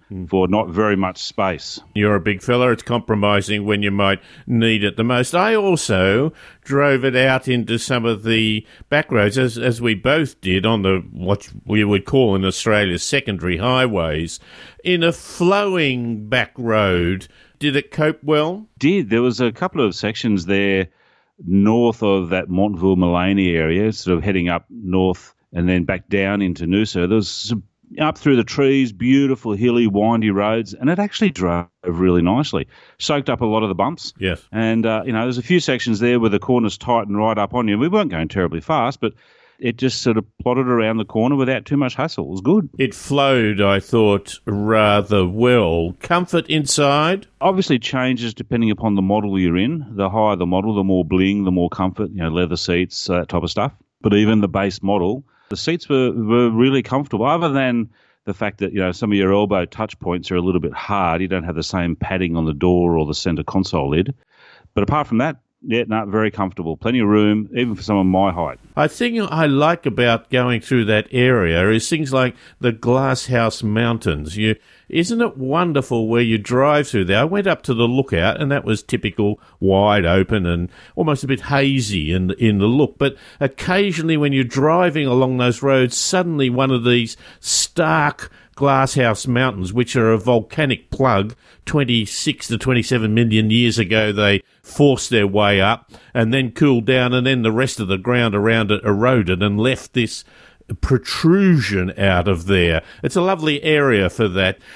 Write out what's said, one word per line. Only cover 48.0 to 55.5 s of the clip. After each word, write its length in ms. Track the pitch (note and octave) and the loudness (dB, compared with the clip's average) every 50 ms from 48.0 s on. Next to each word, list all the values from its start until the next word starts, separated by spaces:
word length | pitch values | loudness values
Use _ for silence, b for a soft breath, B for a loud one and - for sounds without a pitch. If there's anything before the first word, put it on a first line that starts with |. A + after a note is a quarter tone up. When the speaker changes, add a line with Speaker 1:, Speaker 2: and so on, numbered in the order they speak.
| B2+ B2+ B2+ A2+ A#2+ A2+ A2 | 0 0 -2 -2 -4 -6 -8
Speaker 2:
depending 380 | - A2+ - B2 A#2 A2+ A2 | -8 -6 -4 -2 0 0 0
upon 240 | G#2 - A2 A2 G2+ | 0 0 -2 0 0
the 80 | G2 F#2+ | 0 2
model 340 | F#2+ G#2 G#2+ G#2 G2+ G2 | 2 0 0 0 0 0
you're 180 | F#2+ F#2 F2 E2+ | 0 2 2 2
in. 300 | F2+ G#2 C3 E3+ D#3+ C3+ | 0 0 -2 -2 -6 -8
The 220 | G#2 A2+ G2 G2 F#2+ | -8 -6 -4 -4 -2
higher 260 | G2+ A2+ G#2+ G#2+ G2+ | 0 2 2 2 2
the 120 | F2 F2+ | 0 0
model, 260 | F2 F2+ F#2+ G2 A2 G#2+ | 0 0 0 0 0 0
the 100 | G2+ F#2+ | 0 0
more 220 | F#2+ F#2+ F2+ E2+ | 2 2 0 0
bling, 380 | D#2 F#2 F#2 F#2+ F#2+ G2+ G#2 G2 | 2 2 2 2 2 2 0 0
the 80 | F#2 | 0
more 180 | F#2 F2+ F2 E2+ | 0 0 0 -2
comfort, 400 | - - F#2 F#2 F#2+ - G#2 F#2 | -2 -2 -4 -4 -4 -6 -8 -8
you 140 | G2+ F#2 E2 | -6 -6 -6
know, 60 | D#2+ | -4
leather 280 | D#2 F2+ F2+ D#2 F2+ | -2 -2 -2 -2 -2
seats, 500 | E2 - - F2 F2 F2+ - - - - | -4 -4 -2 -2 -2 -2 -4 -6 -8 -6
uh, 120 | - F2+ F2 | -4 -2 -4
that 100 | D#2+ - | -2 -4
type 140 | - F2 E2+ | -4 -4 -4
of 80 | E2+ | -4
stuff. 200 | - G2 A2 C#3+ - _ _ _ _ _ | -4 -4 -4 -4 -6 _ _ _ _ _
But 140 | - A2 G2+ | 0 2 4
even 260 | G#2 G#2+ G#2+ A2 G#2+ | 4 4 4 4 2
the 60 | G2+ | 2
base 340 | F2+ - G2 G2 G2 F#2 - | 0 0 -2 -2 -2 -4 -4
model, 420 | - G2 G#2 G2 F2 F#2 A#2 C#3 C#3+ b b b b | -4 -2 0 0 0 -2 -4 -6 -10 b b b b
the 80 | b | b